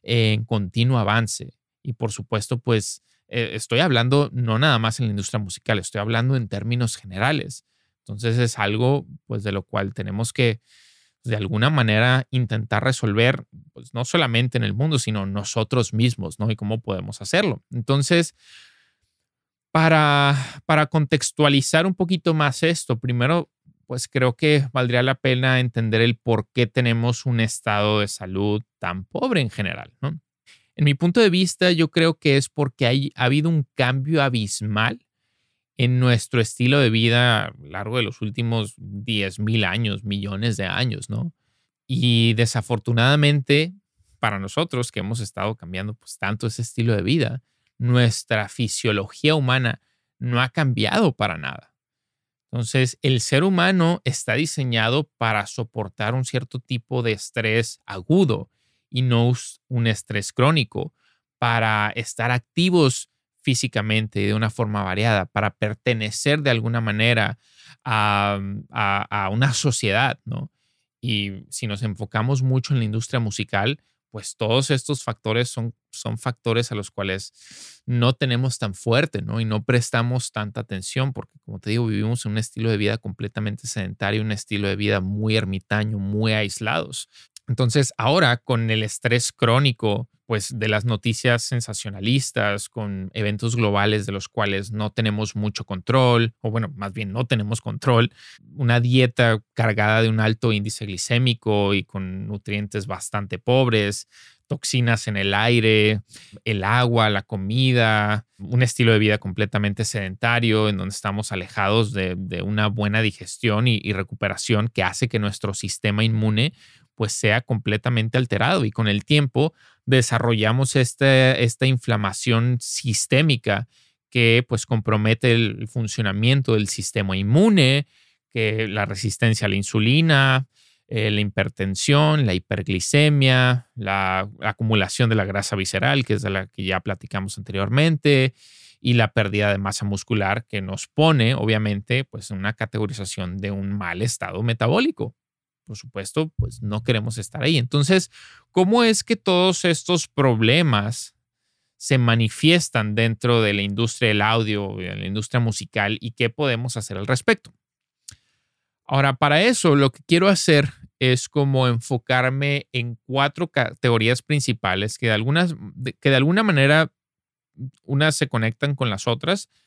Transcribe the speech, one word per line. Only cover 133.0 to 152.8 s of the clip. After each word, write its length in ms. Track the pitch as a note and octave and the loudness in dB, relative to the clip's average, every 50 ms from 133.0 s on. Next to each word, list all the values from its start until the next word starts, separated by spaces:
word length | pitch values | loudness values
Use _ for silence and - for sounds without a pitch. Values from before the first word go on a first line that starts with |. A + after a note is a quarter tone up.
| D3+ D3+ D3 C#3+ C3+ C3 B2+ B2+ B2+ B2 B2 B2 - _ - | 4 4 4 4 4 4 4 4 4 4 2 0 -2 _ -12
la, 560 | A#2+ G#2 G2 G2 G2 G2 F#2 F#2 F#2+ F#2+ G#2 A2 - | -8 -4 -2 -2 0 0 0 0 -2 -4 -6 -8 -8
la 100 | - G#2+ | -6 -6
acumulación 600 | - - A#2 A2 A2 G#2 F#2+ F2+ - - B2 A2+ | -4 -2 -2 0 2 2 0 0 0 0 0 2
de 60 | A2+ | 2
la 100 | A2 F#2+ | 2 0
grasa 300 | G2+ F#2+ G2+ - - - | 0 -2 -4 -4 -4 -4
visceral, 500 | G2 F#2+ - - F#2+ - C3 C#3+ C#3+ A#2+ | -4 -4 -2 -2 0 0 2 2 2 0
que 80 | - G#2+ | 0 -2
es 80 | - | -2
de 80 | - G2 | -2 -2
la 180 | F#2+ G2 F#2+ - | -4 -4 -6 -6
que 180 | _ - F#2+ | _ -8 -4
ya 160 | F#2 F#2+ F#2 | -2 -2 -2
platicamos 540 | - G#2+ G2 - - - - G2 F#2+ G2+ - - | -2 -4 -8 -8 -8 -10 -8 -8 -8 -8 -8 -12
anteriormente, 960 | G2 - F#2+ F#2+ G2+ G2+ A2+ C#3 D#3 E3 D#3+ C#3+ - D3 C#3+ C3+ C3 C3 - _ _ - - - - - - _ | -12 -8 -4 -4 -2 0 2 2 2 2 2 2 2 4 4 4 4 2 -2 _ _ -20 -20 -20 -20 -20 -16 _
y 140 | - B2+ A#2+ | -2 2 4
la 180 | A#2 A2 G#2+ | 4 4 2
pérdida 380 | - A#2 G#2 G2 G#2 G#2 G#2 G2+ | 2 0 0 0 2 0 2 2
de 80 | G2+ G2 | 2 0
masa 280 | G2 G2 G2 - G2+ | 0 -4 -4 -4 -4
muscular 600 | G2+ G2+ G2 - - A2+ G#2 G2 F#2+ G2+ A#2+ - | -4 -4 -4 -4 -2 -2 0 0 0 0 -2 -4
que 160 | _ - G2+ | _ -8 -8
nos 260 | F#2+ F#2 G2 - - - | -6 -6 -8 -10 -10 -8
pone, 460 | _ - D3+ D#3+ D#3 C3+ A2+ A#2 C3+ | _ 2 4 4 6 6 4 2 2
obviamente, 720 | - - A2 A2 G#2+ G#2+ G#2 G2+ G2+ G#2 - B2 C3 C3+ | 0 0 0 0 2 2 0 -2 -2 -2 -2 -2 -2 -2
pues, 260 | - - A2 G2+ - | -4 -10 -16 -14 -10
en 80 | G2+ F#2 | -8 -6
una 160 | F#2+ G#2 A2+ | -4 -4 -4
categorización 840 | - A2+ A2+ - A2 G#2+ G2+ C#3 G#2+ G2 F#2 - - F#2 F2+ F2+ G2 | -4 -6 -6 -4 -4 -4 -4 -6 -8 -10 -10 -8 -8 -6 -6 -6 -6
de 120 | G2 G2+ | -6 -6
un 260 | G2+ G2 G2 G2 G2+ | -6 -6 -6 -4 -4
mal 280 | G2+ F#2+ E2+ E2+ F2+ A2+ | -4 -4 -4 -4 -2 -2
estado 400 | A#2+ - - G2 F#2 F#2 F#2 A2+ | -4 -4 -4 -6 -8 -6 -4 -2
metabólico. 720 | A#2 A#2 A#2 A#2 A#2+ C#3 G#3+ C4 E4 - - G#2+ A2+ - _ _ _ _ _ _ _ _ _ _ | -2 -2 0 0 2 2 2 0 0 -2 -4 -6 -8 -10 _ _ _ _ _ _ _ _ _ _
Por 120 | - A2+ - | -16 -16 -14
supuesto, 560 | - B2+ - G2 G2 - - D#3 D#3+ D#3+ - | -14 -14 -10 -10 -10 -6 -4 -4 -4 -4 -2
pues, 260 | - A#2 A#2 - - | -4 -4 -4 -4 -8
no 220 | A#2 G#2 G#2 A2+ A#2 | -8 -6 -4 -4 0
queremos 340 | - A#2+ G#2+ G#2 A#2 A2+ A#2 | 0 0 0 0 -4 -6 -8
estar 260 | G2 - - - B2 | -10 -10 -8 -4 0
ahí. 140 | D3 E3 C#3 | 2 2 2
Entonces, 540 | A#2+ B2 - D3 C#3+ C#3+ F#3+ F#3+ - - _ - - - - - _ _ | 0 0 0 0 2 4 4 2 2 0 _ -20 -20 -20 -20 -20 _ _
¿cómo 320 | - F#3 F#3 F#3 A3+ A#3+ A#3 | 2 2 2 4 4 4 4
es 220 | A3+ A3 - - | 4 2 2 0
que 100 | - A#3 | -2 -4
todos 480 | - - G3 F3+ F3+ F3+ F#3 E3+ - - | -2 0 2 2 4 4 4 2 2 2
estos 460 | F3 E3 - - - F3+ E3 - - | 0 0 0 0 0 0 0 0 -2
problemas 1040 | - - C3+ C3 A#2+ A2 A2+ A2 C3 E3+ F3 D3 A2+ G#2 G2+ A2 A#2+ - - - _ _ _ _ _ _ _ _ _ _ _ _ _ - | -2 2 2 4 4 4 4 4 4 4 4 4 2 2 2 0 -4 -6 -10 -14 _ _ _ _ _ _ _ _ _ _ _ _ _ -10
se 200 | - - C#3 B2+ | -4 0 2 2
manifiestan 960 | B2 A#2 A#2 A#2 A2+ G#2+ - - - D#3 E3+ F3 - - - A#2+ | 4 4 4 4 4 0 0 2 4 4 6 4 2 0 -2 -2